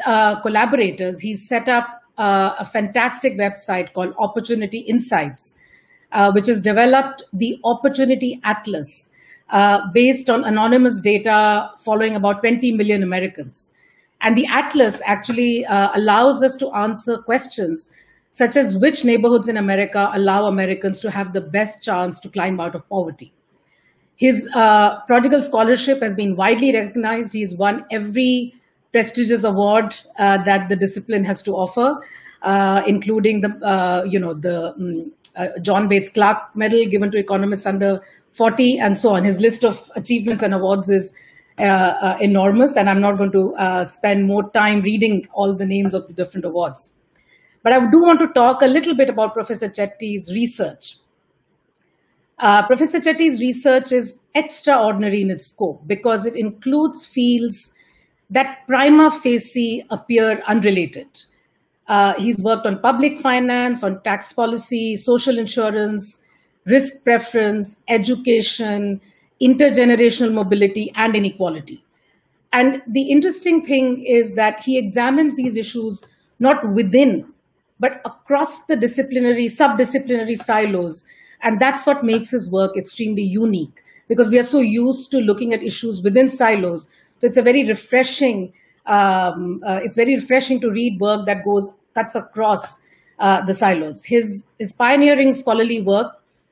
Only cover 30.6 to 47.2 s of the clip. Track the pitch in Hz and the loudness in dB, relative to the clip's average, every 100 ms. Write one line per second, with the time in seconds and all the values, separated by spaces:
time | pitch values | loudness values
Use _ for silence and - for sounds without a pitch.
30.6 | 185 196 196 202 208 214 196 190 208 190 | 0 -2 -2 -4 -4 -2 -2 -4 -4 -4
31.6 | 185 - 247 294 - - - _ 190 196 | -4 0 -2 -2 -10 -20 -20 _ -2 0
32.6 | 196 196 196 202 196 220 208 214 202 208 | 2 2 2 0 0 0 0 0 -2 -4
33.6 | 208 190 180 180 185 190 175 156 175 170 | -2 0 0 -2 -2 -2 -4 -6 -4 -4
34.6 | 170 190 180 165 170 - - - 180 185 | -6 -8 -8 -8 -10 -18 -20 -10 -10 -8
35.6 | 175 196 208 196 190 220 208 214 - 214 | -2 0 2 0 0 2 2 2 -4 -4
36.6 | 214 233 220 196 202 208 202 196 202 196 | 0 2 2 0 0 -2 -2 -2 -2 -4
37.6 | 202 196 196 190 - _ _ - 226 226 | -4 -2 0 -2 -6 _ _ -2 0 4
38.6 | 247 254 214 196 233 190 196 185 226 226 | 2 2 0 2 2 2 0 2 0 2
39.6 | 233 - - - 151 233 208 214 208 190 | 0 -2 -10 -12 -4 -2 -2 -2 -2 0
40.6 | 190 196 185 196 190 - _ _ _ - | 0 -2 0 0 -2 -12 _ _ _ -4
41.6 | 202 190 185 - 196 185 208 196 196 214 | 0 2 2 0 -4 0 0 2 2 4
42.6 | 285 254 202 196 202 196 196 196 190 - | 2 2 2 2 2 0 0 0 0 -2
43.6 | 185 185 175 - 208 202 196 202 202 226 | -2 -2 -4 -4 -2 0 0 0 0 0
44.6 | 208 208 196 214 220 196 - 202 196 190 | 2 2 0 0 0 0 -4 -4 -2 -2
45.6 | 196 196 196 185 185 170 175 185 175 170 | -2 -2 -2 -4 -8 -8 -8 -8 -6 -4
46.6 | 165 135 - _ _ _ | -6 -8 -18 _ _ _